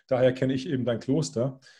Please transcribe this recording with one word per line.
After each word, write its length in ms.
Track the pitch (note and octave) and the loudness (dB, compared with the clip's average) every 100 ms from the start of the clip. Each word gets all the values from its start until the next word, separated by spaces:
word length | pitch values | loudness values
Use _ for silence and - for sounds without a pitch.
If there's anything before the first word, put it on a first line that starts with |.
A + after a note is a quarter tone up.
| _ | _
Daher 260 | B2+ B2+ | 2 2
kenne 200 | B2+ C3 | 2 0
ich 140 | C3+ - | -2 -2
eben 160 | C3+ A#2+ | -2 -2
dein 140 | A2+ | -2
Kloster 600 | - C#3+ D3+ - B2+ C3 - - | 0 0 0 -2 -2 -4 -20 -20